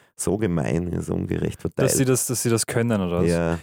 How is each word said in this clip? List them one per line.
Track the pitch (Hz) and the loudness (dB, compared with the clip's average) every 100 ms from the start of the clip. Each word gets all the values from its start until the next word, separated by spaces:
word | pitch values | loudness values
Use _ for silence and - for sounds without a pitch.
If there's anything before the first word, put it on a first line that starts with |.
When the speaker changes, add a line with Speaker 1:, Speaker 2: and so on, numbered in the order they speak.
| _ - | _ -6
Speaker 1:
so | - 101 | -2 0
gemein, | 107 85 58 78 90 87 | 0 0 0 0 -2 -4
so | 85 | -2
ungerecht | 87 92 85 82 - | -4 -2 -2 -2 -4
verteilt. | - - 135 | -6 0 0
Speaker 2:
Dass | - | 2
sie | |
das, | 131 127 - | 2 2 0
dass | 120 | -2
sie | 123 | 0
das | 113 - | 0 0
können, | 120 117 107 | 0 2 0
oder | 90 87 | 0 2
was? | 85 | 2
Speaker 1:
Ja. | 85 82 82 | 2 2 -2